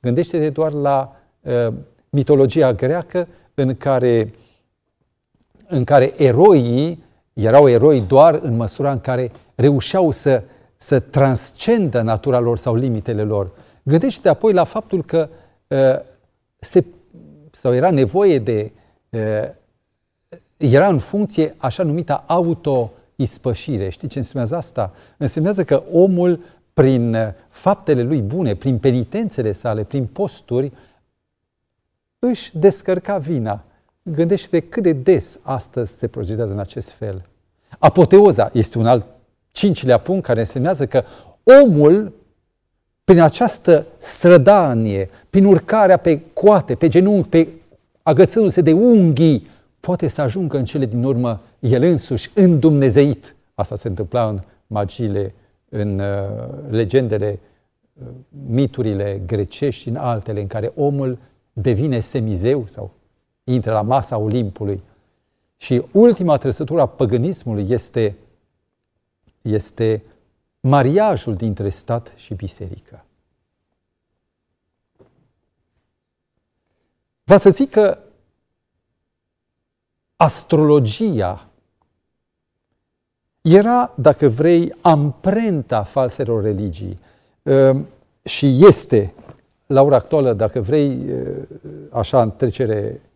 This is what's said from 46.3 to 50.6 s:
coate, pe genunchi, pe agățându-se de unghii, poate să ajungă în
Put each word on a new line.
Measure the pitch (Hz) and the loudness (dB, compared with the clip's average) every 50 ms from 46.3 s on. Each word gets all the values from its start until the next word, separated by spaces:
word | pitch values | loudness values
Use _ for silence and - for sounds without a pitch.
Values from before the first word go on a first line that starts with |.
| _ | _
coate, | - - 202 214 190 - - 127 | 2 4 4 4 4 2 -2 -4
pe | - - 160 | 0 0 2
genunchi, | - 170 185 202 208 196 165 - | 4 4 2 4 2 0 -2 0
pe | - 165 165 160 - - _ _ _ _ _ _ _ _ _ | 2 0 0 0 -4 -20 _ _ _ _ _ _ _ _ _
agățându-se | 165 156 123 190 - - 226 220 185 - - | -2 4 4 4 4 4 0 0 2 2 2
de | 165 151 156 | 2 2 4
unghii, | 175 226 247 240 220 180 165 151 120 165 160 147 110 - - _ _ _ _ _ _ - | 4 4 4 6 6 4 2 2 2 2 2 2 0 -4 -10 _ _ _ _ _ _ -8
poate | - 180 170 - 143 | -8 -6 -4 -4 -6
să | - - | -4 -4
ajungă | 147 123 107 196 185 151 - | -4 -4 -4 -4 -6 -4 -4
în | 139 | -6